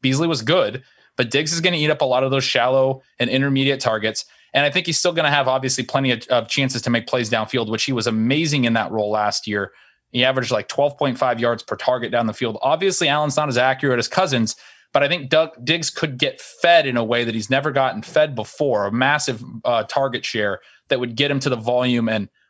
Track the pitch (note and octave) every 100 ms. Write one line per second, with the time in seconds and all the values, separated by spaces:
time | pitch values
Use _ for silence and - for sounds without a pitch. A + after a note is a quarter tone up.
0 | C3 C3+ E3+ C#3+ A2 F3 G#2+ B2+ - _
1 | _ - A#2+ C#3 D#3 E3 F3+ E3+ D3+ D3
2 | C#3 B2 C3+ C3+ C3 B2+ B2 C3+ C3+ C3
3 | _ - A#2+ C3 C#3 C3+ C3+ C3+ A#2+ A2
4 | A2 - - _ _ C#3 D3 F3 E3+ D#3
5 | F3+ E3 D3+ D3 B2+ C3 C3 - A2+ C3+
6 | C3+ A#2 - B2 A2+ - C3+ B2 A#2+ A#2+
7 | A2+ B2+ A2 A2+ G#2+ B2+ G#2+ A2 - B2
8 | A2 A2 A2+ D3 E3 C#3+ A#2+ A2+ G#2 A2
9 | G#2 G#2+ G#2 - - G#2 G2 _ _ _
10 | _ B2 B2+ C3 A#2+ A2+ - - C#3+ C3+
11 | C#3+ A#2+ C3 A#2 A#2+ A2+ - G#2 - B2+
12 | A#2 B2 A2+ G#2 A#2 G#2 C3+ D#3+ F#3+ -
13 | D3+ D3 D3+ C#3+ D3+ A#2+ B2+ C3+ C#3+ B2
14 | - - F#3 B2+ A2 - - - _ -
15 | C#3 F3 C3 D#3 D#3+ - B2 E3 D#3+ -
16 | D#3+ B2+ C#3 - - - E3+ E3+ C#3 B2
17 | A2 A#2+ A#2 A2+ G#2 C3+ D3 C3+ C3 A2
18 | - D3+ D#3 A#2 G#2+ - D3 A2 G2+ A#2
19 | C3 D3 - A#2 B2+ A2+ B2 A#2 G#2+ C#3
20 | C3+ A#2+ - A2+ G#2 F#2+ _ _ - C3
21 | B2 A#2 C#3+ C#3+ C#3 A#2+ A2+ B2 B2+ A#2+
22 | A2+ A2 G2 _ _